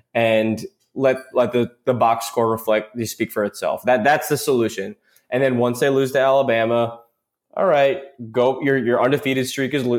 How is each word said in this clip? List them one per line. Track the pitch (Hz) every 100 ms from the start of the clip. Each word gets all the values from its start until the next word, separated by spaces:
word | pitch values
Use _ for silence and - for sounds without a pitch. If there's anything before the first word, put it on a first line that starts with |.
| _
and | 117 113 110 110 110 - - _
let, | - 135 131 -
let | 131 120
the, | 120 117 - -
the |
box | 123 117 117 -
score | 120 113
reflect, | 113 - 107 107 120 110
speak | - 107
for | -
itself. | 104 - 85 -
That, | 110 127
that's | 135 151 -
the | 143
solution. | - 123 110 - 98 - _ _ _
And | 127
then | 135 123
once | 123 117
they | 139
lose | 135 135
to | 135
Alabama, | 135 135 127 113 113 117 113 - - _ _ _ _
all | - 190
right, | 147 139 - - - 113
go. | 120 123 131
Your, | 139 135
your | 117 120
undefeated | 123 143 135 131 127
streak | - 127
is, | 143 123